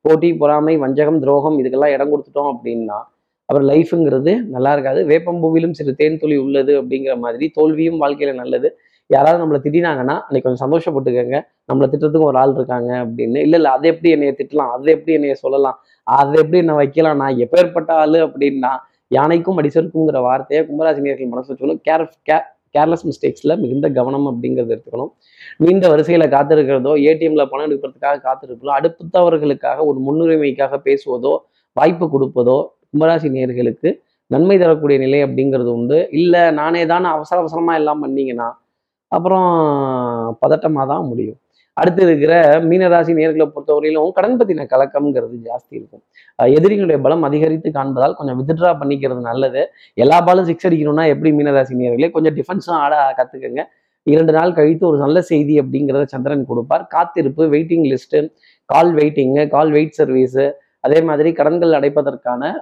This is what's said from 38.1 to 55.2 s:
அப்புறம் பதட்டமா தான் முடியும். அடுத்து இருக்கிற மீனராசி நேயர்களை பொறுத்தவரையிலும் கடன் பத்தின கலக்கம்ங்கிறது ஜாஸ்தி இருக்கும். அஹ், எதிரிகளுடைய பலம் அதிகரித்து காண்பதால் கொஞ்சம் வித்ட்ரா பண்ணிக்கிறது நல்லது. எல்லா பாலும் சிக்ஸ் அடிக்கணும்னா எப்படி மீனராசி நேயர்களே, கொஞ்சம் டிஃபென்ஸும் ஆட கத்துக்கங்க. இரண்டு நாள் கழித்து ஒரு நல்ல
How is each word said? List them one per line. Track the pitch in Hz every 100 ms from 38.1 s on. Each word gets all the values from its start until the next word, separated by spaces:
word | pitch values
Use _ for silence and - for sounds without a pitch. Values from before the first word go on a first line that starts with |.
| 135 135 120 117 123 _ _ _ _ _
அப்புறம் | - 175 185 185 170 156 143 135 127 123 117 113 113 135
பதட்டமா | 156 160 151 135
தான் | 151 160
முடியும். | 117 107 110 _ _ _
அடுத்து | - 175 175
இருக்கிற | 185 156 151 170 156 156
மீனராசி | 165 180 185 170 165
நேயர்களை | 165 160 156 151
பொறுத்தவரையிலும் | 147 139 151 156 156 160
கடன் | 190 202 247
பத்தின | 214 160 143
கலக்கம்ங்கிறது | 131 139 143 143 131 113 120
ஜாஸ்தி | 113 123 _
இருக்கும். | 117 104 - _ _ _ -
அஹ், | 120
எதிரிகளுடைய | 147 180 208 185 147
பலம் | 135 165
அதிகரித்து | 147 147 156 160 156
காண்பதால் | 147 135 131 135
கொஞ்சம் | - 143 127
வித்ட்ரா | 135 160 175
பண்ணிக்கிறது | 151 139 143 135 127
நல்லது. | 120 123 135 127 151 _ _
எல்லா | - 127 165
பாலும் | 175 185
சிக்ஸ் | 175 165 185
அடிக்கணும்னா | 165 147 147 160
எப்படி | 139 156
மீனராசி | 147 147 139 131 127
நேயர்களே, | 123 120 165
கொஞ்சம் | 165 156
டிஃபென்ஸும் | 147 135 185 165 165
ஆட | 143 151 135 131
கத்துக்கங்க. | 127 135 127 123 170 _ _ _
இரண்டு | - 151 165
நாள் | 156 170
கழித்து | 165 151 160 175
ஒரு | 147
நல்ல | 143 165